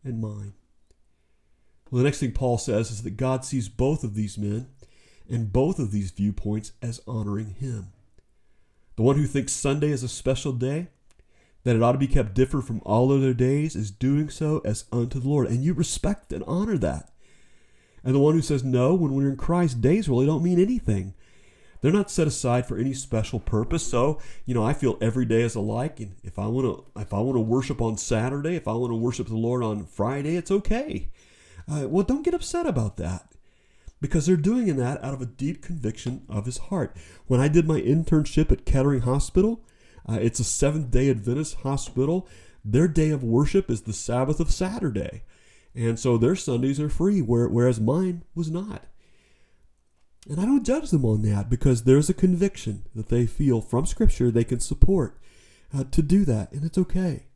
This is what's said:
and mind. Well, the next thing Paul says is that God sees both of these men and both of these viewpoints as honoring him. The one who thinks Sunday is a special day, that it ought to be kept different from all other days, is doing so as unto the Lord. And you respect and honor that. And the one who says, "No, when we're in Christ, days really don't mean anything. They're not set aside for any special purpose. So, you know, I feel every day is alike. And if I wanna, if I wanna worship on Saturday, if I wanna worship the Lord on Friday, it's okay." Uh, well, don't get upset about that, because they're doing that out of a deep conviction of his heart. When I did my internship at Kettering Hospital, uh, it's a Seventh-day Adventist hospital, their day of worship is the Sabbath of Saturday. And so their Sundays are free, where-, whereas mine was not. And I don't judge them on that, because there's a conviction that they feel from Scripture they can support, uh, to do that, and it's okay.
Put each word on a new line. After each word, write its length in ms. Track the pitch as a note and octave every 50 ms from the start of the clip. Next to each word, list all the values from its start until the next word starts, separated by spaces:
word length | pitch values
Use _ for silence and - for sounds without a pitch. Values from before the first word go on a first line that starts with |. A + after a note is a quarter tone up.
| _
and 180 | C3+ A#2+ A2+
mind. 320 | A2 G#2+ G#2 G#2 G2+ G2+ G2 _ _ _ _ _ _ _ _ _ _ _ _ _ _ _ _ _ _ _ _ _ _ _ _ _ _ -
Well, 100 | B2 B2
the 40 | B2+
next 160 | C#3+ C#3+ -
thing 140 | C#3+ B2 -
Paul 240 | - C3 B2+ A#2+
says 340 | A#2 - - A2+ G#2+ A2+ G#2+
is 120 | A#2 G2+ A#2
that 80 | -
God 340 | G2 A2 C3+ C3 C3 C3 C3
sees 240 | - - C3 A2+ G2
both 340 | - - B2+ C3+ D#3 D#3 -
of 120 | A#2+ G2+
these 220 | G#2+ G#2+ G2+ -
men 300 | G2+ G#2 G#2 G2+ A2+ B2+ - - _ - - _ _ _ _ _ _ - -
and 240 | A#2 A#2 A2+ G#2 G2
both 260 | B2 C3+ E3 F#3+ -
of 120 | C3+ G#2
these 200 | G2+ G#2 G2 F2+
viewpoints 640 | - - G2+ G#2 G2+ - - G#2+ G#2 A2 G#2+ - - _
as 200 | - A#2 A#2 - -
honoring 440 | - B2 A2 G#2+ G2+ G2+ G2+ A2 G#2
him. 420 | F#2+ F#2+ C3+ C3 A#2+ G#2+ F#2 G2 - _ _ _ _ - _ _ _ _ _ _ _ _ _ _ _ _ _ _ -
The 60 | - A2+
one 140 | B2+ C#3
who 80 | D3 D3+
thinks 280 | - - G#3+ - - -
Sunday 380 | - - C#3+ C#3 D3+ D3 D3+
is 120 | D3 B2+ A#2+
a 60 | B2
special 420 | - - - - C3+ B2+ - D3
day, 380 | B2+ A#2+ B2 C3 C#3+ D#3+ F3 - _ _ _ _ _ _ - _ _ _ _ _ _ _ _
that 140 | B2 A#2
it 40 | A2+
ought 120 | A#2 A#2 B2+
to 40 |
be 100 | C3+ C#3
kept 260 | B2+ - C#3+ A#2 G#2+ F#2+
different 340 | B2+ B2+ B2+ - C#3+ A#2+
from 140 | - A#2 G#2 -
all 300 | - G#2 A2+ B2+ C3 C#3
other 200 | C#3 C3+ C3 B2+
days, 420 | A#2 B2+ B2+ C#3 C#3+ D3+ D#3+ -
is 160 | - A2 G2+
doing 380 | G2 - B2+ C3 C#3 D3 D3+ D3
so 320 | - - D#3 D3+ D#3 D#3 -
as 180 | - G#2+ - - _
unto 300 | - A#2+ A#2+ A2+ C3 C#3
the 80 | A#2+ C3+
Lord. 180 | D3 D3 B2
And 160 | - A#2 B2 C3+
you 100 | E3 F#3
respect 600 | - E3 - - - - F#3+ G3+ - - _ -
and 100 | D#2+ -
honor 320 | - D3+ F3 G#3 A3+ G#3+ C#3+
that. 340 | G2 D#2+ C#2+ D2+ - - - _ - - _ - - - - - _ _ _ _ _ _ _ - -
And 100 | B2+ C3
the 60 | C#3
one 160 | C#3+ D3+ D#3
who 60 | E3
says, 220 | D3+ - D3+ C3+ B2
"No, 300 | C3 B2+ B2 B2 C3+ F3
when 200 | F#3+ E3+ C#3+ C3+
we're 160 | C#3 C#3 C#3
in 80 | C3+
Christ, 440 | - - - E3+ F3+ F3 D#3 B2 A#2+
days 260 | A2 C3+ E3 G#3+ G#3
really 180 | D#3 B2+ A#2+ C3
don't 180 | C#3+ D#3 D#3 E3
mean 160 | F3+ F3+ F3
anything. 540 | F#3 G#3+ B3+ A#3+ - - G#2+ G2 F#2 F#2+ F#2+ - - _ _ - - - _ _ _ - - -
They're 100 | - C#3
not 200 | E3+ G#3 G3 -
set 160 | - - E3
aside 380 | D3+ - - - B2 A#2+ B2+ B2
for 120 | - -
any 160 | G2 A#2+ C3+ C3+
special 460 | C3 - - - A2 G#2+ - - A2+
purpose. 460 | - - - G#2+ A2+ - E3+ D#3+ -
So, 340 | - - A#2+ A#2+ D3 D3+ - - - - - -
you 80 | - B2
know, 100 | A#2 G#2+
I 100 | A#2 C#3
feel 240 | - - B2 - -
every 260 | G#2+ A2+ A2 B2+ B2
day 160 | A2+ A2+ A2+
is 140 | A#2 A2+ -
alike. 440 | A2 G2+ G#2+ G#2+ A#2 B2+ D#3 - -
And 160 | A2+ G2 F#2 - -
if 160 | G2 - -
I 80 | G2
wanna, 300 | G#2+ A#2 C3 C3 A#2 F2 - - - _
if 180 | - G#2 - -
I 60 | G2+
wanna 220 | A2 C3 C3+ A#2+
worship 400 | A2+ A2 A#2 C3+ B2+ - C#3+ -
on 160 | A#2+ A2+ A2
Saturday, 580 | G2 - - B2 A2 A2+ B2+ C3+ C#3+ C#3+ D#3+ F3+
if 120 | E3 -
I 60 | - A2
wanna 220 | A#2 B2 A#2+ A#2
worship 320 | A2+ A2+ B2 A#2+ - A#2
the 100 | - A2
Lord 260 | A2 A2+ A#2 B2 B2+ A#2+
on 220 | A2 G#2+ G#2 F#2
Friday, 500 | - - - G2+ A2+ C3+ - C#3 D3+ E3
it's 160 | F3 E3 -
okay." 600 | G3 G#3 G3+ - G#3+ A#3 C#4+ D#4 - - - - - _ _ _ _ _ - _ - - - -
Uh, 160 | D3+ D3+ C#3 G#2
well, 160 | D3 F#3 G3+
don't 180 | - C4 C#4+ D4+
get 100 | F4 E4+
upset 320 | E4+ - - - F4 E4+
about 300 | D#4 F#3+ B2 A2 G2+ -
that, 380 | - E2 E2 F#2 E2+ - _ _ - _ _ _ _ _ _ _ _ _ - _ _
because 260 | - - - E3+ C#3
they're 120 | D#3+ F#3
doing 360 | E3 C#3+ F#3+ A#3 B3+ A#3+ G3 D3+
that 260 | C3 B2 B2 C#3+ - -
out 100 | B2+ C#3
of 80 | C3
a 40 | B2+
deep 360 | A#2 - - C3 D3 D#3 -
conviction 600 | - - F3 D#3+ A#2+ G#2+ G#2+ - - B2 B2+ - - -
of 160 | - G#2+ G#2
his 140 | B2 B2 -
heart. 360 | - - G3 F3+ C3 - - - - - - - -
When 160 | - C3 B2
I 80 | C3+ D3+
did 180 | D3+ F3 D#3+
my 140 | D#3 D#3 D3
internship 720 | - A#2 D3 D#3+ D#3+ - E3+ D#3 D3 - - - D#3 - C3
at 100 | - -
Kettering 380 | - - C3+ C3 C#3+ C#3+ B2+
Hospital, 640 | A#2 B2 C3 C#3+ C#3 - - F3+ F#3+ A3 A#3 A3+ - - _ _ _ - - - -
uh, 100 | - A2+ G#2+
it's 180 | G#2+ A#2 A#2 -
a 60 | A#2
Seventh-day 640 | - - - - C#3 D3+ D#3+ D3+ A#2+ A2+ B2+ C3 C#3
Adventist 460 | C3 A2 G2+ A#2+ B2 C#3+ D#3 D3 -
hospital, 720 | - - C3+ C#3 C3+ - - - B2+ C3 C#3+ E3+ F#3 - - - - - - - - _
their 240 | G#2+ G#2 C3+ E3
day 220 | F3+ D3 D#3+ D#3 D#3
of 120 | D3+ C3+
worship 480 | B2+ A#2 A2+ A#2+ D3 C#3+ - F#3+ F#3+ -
is 120 | A#2+ G#2
the 100 | - -
Sabbath 480 | G#2 - - - A#2 B2 C3 C#3 D3+ -
of 100 | E3 D3+
Saturday. 760 | - - F#3 F#3 G#3 A#3+ G#3 D3 A2 G2+ F2+ - - - - - - _ _ _ _ - _ _ -
And 240 | A#2+ A#2 A#2 A#2 A2+
so 180 | - C3 A#2+
their 200 | A2+ A#2+ C3 F#3
Sundays 420 | F#3 - - B2+ A#2 B2+ C3+ C#3 C#3+
are 80 | D3+
free, 340 | D3 - - D#3+ G3 G#3 G3
where-, 280 | C#3+ G#2+ A#2+ A#2 A#2+ -
whereas 320 | - A#2 A#2+ B2+ B2+ A2
mine 420 | G#2+ A2 C#3 E3+ F#3+ F#3 F3 E3+ - - -
was 160 | E3 E3+ D#3
not. 360 | D#3+ F3 G3 G#3+ G3+ - - - - - _ _ - _ _ _ _ _ - _ _ _ _ - _ _ _ _ _ _ _ _ _ _ - -
And 100 | C#3+ D#3+
I 60 | F#3+
don't 200 | A#3 C#4 C#4+ A3+
judge 240 | - B3+ D#4 D4+ -
them 140 | - D3+ C3
on 180 | A2+ G#2+ G#2+ G#2+
that, 260 | A2 G#2 G2+ G2+ A2+
because 340 | A2+ - - C#3 B2+ A#2 A2+
there's 260 | B2 C3 C#3+ D3 -
a 40 | F#3
conviction 720 | - - F#3 F3+ E3+ F#3+ G3 - - - E3 G2+ A2 - - -
that 140 | A2 G#2+ -
they 160 | - A#2+ A#2+
feel 340 | A2 - - D3 C#3 B2 A2+
from 260 | A2 - - A#2+ C#3
Scripture 460 | - - - A3+ - - - A#2 B2
they 140 | A2 A#2 A#2
can 160 | - B2+ A#2+
support, 580 | - - C#3 - - - G3 F#3 C3+ - - - - - - - - - - _ - - -
uh, 100 | C#3 C3
to 180 | C3 - -
do 220 | D#3+ C#3 F3 G3 G3+
that, 300 | D3+ A#2 A2 F#2+ - -
and 100 | D3 D3
it's 140 | E3 -
okay. 480 | F#3+ F#3 - - F#3 F#3 F3+ C#3 B2 - - _